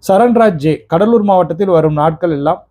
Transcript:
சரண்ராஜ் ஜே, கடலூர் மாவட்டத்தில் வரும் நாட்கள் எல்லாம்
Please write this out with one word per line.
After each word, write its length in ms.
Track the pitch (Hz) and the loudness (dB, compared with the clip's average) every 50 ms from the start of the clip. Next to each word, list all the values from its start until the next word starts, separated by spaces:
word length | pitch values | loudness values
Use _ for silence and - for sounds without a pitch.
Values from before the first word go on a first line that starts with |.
| _ - | _ 0
சரண்ராஜ் 480 | 190 196 233 247 240 240 226 214 185 | 2 2 2 2 2 2 2 2 0
ஜே, 300 | 151 135 160 151 - - _ | 0 -2 -2 -2 -2 -4 _
கடலூர் 360 | - 165 202 220 233 233 208 | -2 0 0 2 2 0 2
மாவட்டத்தில் 440 | 202 196 185 180 151 170 160 202 190 | 2 2 0 0 -2 -2 -4 -2 0
வரும் 260 | 180 165 156 160 151 | 2 2 2 0 0
நாட்கள் 380 | 147 147 160 160 156 - 175 | 0 -2 -2 -2 -2 -4 -4
எல்லாம் 360 | 160 143 143 151 175 - - _ | -4 -2 -2 -4 -4 -4 -8 _